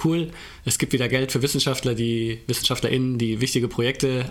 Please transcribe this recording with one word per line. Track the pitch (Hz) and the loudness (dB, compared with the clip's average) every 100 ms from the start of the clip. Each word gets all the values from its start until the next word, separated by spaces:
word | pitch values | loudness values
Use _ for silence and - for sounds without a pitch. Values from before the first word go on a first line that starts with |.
cool, | 160 165 165 - - - - | 0 2 -2 -8 -18 -8 -4
es | - | 0
gibt | 151 | 2
wieder | 131 120 | 2 2
Geld | 127 135 | 0 0
für | 131 | 0
Wissenschaftler, | 139 139 139 131 131 113 | 2 2 0 0 0 0
die, | 117 117 113 113 - | 0 0 -2 -4 -4
WissenschaftlerInnen, | 123 - 123 117 127 131 123 | -2 0 0 0 2 2 0
die | 117 110 | 0 0
wichtige | 127 127 117 | 2 2 0
Projekte | - 120 139 135 127 127 | 0 0 2 0 0 -2